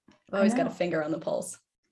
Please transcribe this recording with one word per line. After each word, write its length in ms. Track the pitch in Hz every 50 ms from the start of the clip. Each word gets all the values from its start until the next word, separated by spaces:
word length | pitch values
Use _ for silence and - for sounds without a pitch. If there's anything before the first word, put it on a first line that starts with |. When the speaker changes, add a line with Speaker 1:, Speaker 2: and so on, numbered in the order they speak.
| _ _ - _ _ -
Speaker 1:
We've 60 | 196
Speaker 2:
I 40 | 202
Speaker 1:
always 140 | 214 214 240
got 80 | 254
a 20 | 269
Speaker 2:
know. 60 | -
Speaker 1:
finger 320 | - - 175 175 160 160 151
on 80 | 156
the 60 | 160 -
pulse. 380 | - - - - - - - - _ _ _ _ _ _